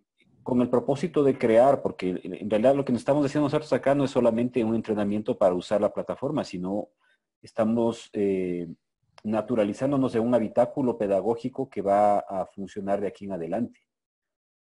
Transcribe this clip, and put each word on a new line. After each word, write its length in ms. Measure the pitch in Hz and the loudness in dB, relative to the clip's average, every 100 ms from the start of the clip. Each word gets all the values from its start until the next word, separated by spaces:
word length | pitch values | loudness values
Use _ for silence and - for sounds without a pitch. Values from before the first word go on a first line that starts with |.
| _ _ _ _ | _ _ _ _
con 200 | - 123 | -2 0
el 80 | 123 | 2
propósito 520 | 120 - 139 180 156 | 0 0 -2 -2 2
de 140 | 139 131 | 2 2
crear, 460 | 117 110 131 135 | 4 6 6 4
porque 260 | - - 92 | -2 -4 -4
en, 240 | 90 - | -4 -6
en 160 | 90 104 | -8 -2
realidad 240 | 107 123 | 2 4
lo 100 | 143 | 2
que 80 | 139 | 0
nos 100 | 120 | -2
estamos 220 | - 143 | 0 0
haciendo 220 | 139 151 143 | 0 0 0
nosotros 260 | 151 151 | -2 -2
acá 220 | 127 135 | 0 2
no 120 | 143 131 | 2 2
es 40 | |
solamente 540 | 135 120 113 123 127 | 2 2 2 0 0
un 100 | 110 | 0
entrenamiento 640 | 113 110 107 101 104 107 120 | -2 -2 -2 0 -2 -4 2
para 160 | 98 | 2
usar 260 | 90 - 104 | 2 0 0
la 140 | 104 | 0
plataforma, 500 | - 87 87 135 151 | -2 -6 -6 -4 -4
sino 460 | 95 90 92 101 - _ _ _ _ _ | -6 -6 -4 -6 -8 _ _ _ _ _
estamos, 680 | - - 110 117 117 113 - | -10 -2 0 2 0 -2 -8
eh, 600 | 107 101 95 92 87 82 78 _ _ _ - 107 | -2 0 0 -2 -4 -8 -12 _ _ _ -12 -4
naturalizándonos 920 | 107 107 120 104 104 135 139 127 117 | -4 0 0 0 -2 -2 0 0 0
en 60 | |
un 120 | 117 | 2
habitáculo 640 | 123 107 - 120 - 127 - | 2 2 0 0 0 -2 0
pedagógico 720 | 104 95 98 113 127 - 135 | 0 0 0 -2 -4 -8 -8
que 120 | - | -4
va 380 | 98 101 104 101 | 2 4 4 2
a 260 | - 98 87 | 0 -6 -6
funcionar 560 | - 95 104 98 101 | -10 -12 -8 -2 -2
de 60 | 98 | -2
aquí 180 | - 101 | -8 -10
en 80 | |
adelante. 480 | 92 82 101 120 - _ _ _ _ _ _ _ _ _ | -8 -6 -4 -4 -8 _ _ _ _ _ _ _ _ _